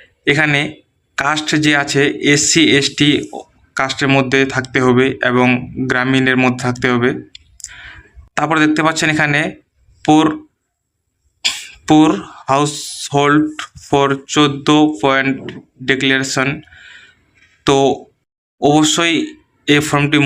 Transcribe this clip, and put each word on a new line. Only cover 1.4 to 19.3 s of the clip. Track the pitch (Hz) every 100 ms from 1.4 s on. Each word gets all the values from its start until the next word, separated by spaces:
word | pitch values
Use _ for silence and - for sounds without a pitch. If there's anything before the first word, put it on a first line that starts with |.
| 151 156
যে | 151 147
আছে | 139 139 143 - 143
এসসি, | 143 - 165 143 135
এসটি | 139 - 143 139 - - - _ _ -
কাস্টের | 135 135 139 135
মধ্যে | 127 135 135
থাকতে | 135 127 135 127
হবে | 123 131 - 127
এবং | 123 123 123 123 - 127
গ্রামীণের | 127 127 135 131 127
মধ্যে | 127 123 127
থাকতে | 120 131
হবে। | 123 123 127 - - _ _ - - - - - - - -
তারপর | 147 160
দেখতে | 151 156 156
পাচ্ছেন | 156 160
এখানে | 156 151 147 170 - _ _ _ _ -
per, | 151 156 - - _ _ _ _ _ _ _ _ _ - - - - -
per | 156 160 202 - - -
household | 135 147 147 - - - 143 143 147 151 - - - -
for | 143 139 139 -
চোদ্দ | - 147 139 135 151 151 151
পয়েন্ট | 139 135 135 135 - - - _ 131
ডিক্লারেশন। | 135 135 135 131 - 135 151 - - - - - _ _ _ _ _ -
তো | 139 135 - - _ _ _ _ _ 143
অবশ্যই | 151 151 - 170 160 -